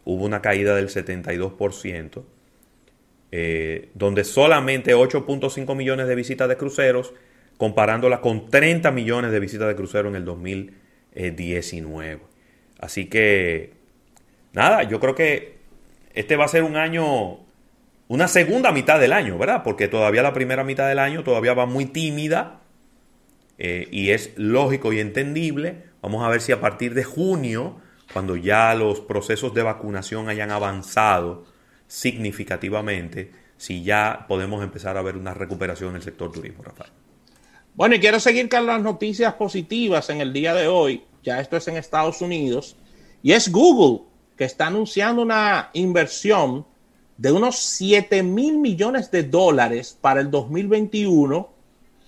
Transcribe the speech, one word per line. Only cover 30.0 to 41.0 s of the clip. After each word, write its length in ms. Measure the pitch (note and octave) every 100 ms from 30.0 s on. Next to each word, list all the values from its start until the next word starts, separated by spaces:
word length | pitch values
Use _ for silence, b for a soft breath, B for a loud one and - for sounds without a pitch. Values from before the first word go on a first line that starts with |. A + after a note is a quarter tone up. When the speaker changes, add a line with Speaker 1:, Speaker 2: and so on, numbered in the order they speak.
| F#2+ A2 A2
Speaker 1:
hayan 220 | G#2+ G#2
avanzado 920 | G#2 G2+ G2 F2+ A2 G#2+ F#2 F2 F2 b b b b b
significativamente, 1400 | - B2+ A#2 G#2 - F2+ F2+ F#2+ G#2+ G#2 F#2+ E2 F#2+ F#2 b b b
si 280 | - F2+
ya 400 | F2+ G#2 G#2+ - -
podemos 380 | F#2+ F#2+ G#2
empezar 320 | G2 - F#2 F#2+
a 60 |
ver 140 | F#2 F#2
una 180 | F#2+
recuperación 560 | F#2 F#2 F2+ F#2 F2 F#2
en 60 | F2+
el 60 |
sector 300 | E2 - E2+
turismo, 320 | E2 - E2
Rafael. 260 | - - - _ _ _ _ b b b b -
Speaker 2:
Bueno, 200 | G#3 A3+
y 40 |
quiero 200 | G#3 A3
seguir 280 | B3 A#3+ A#3+
con 180 | B3 A#3
las 140 | A3+
noticias 540 | G#3+ F#3+ G#3+ G#3 A3+
positivas 720 | - G3+ F#3+ E3 A3+ A3+ D#3+ -
en 120 | D3+
el 120 | C3+
día 220 | C#3 D#3+
de 140 | F3+ D#3+
hoy. 340 | F3+ C#3+ B2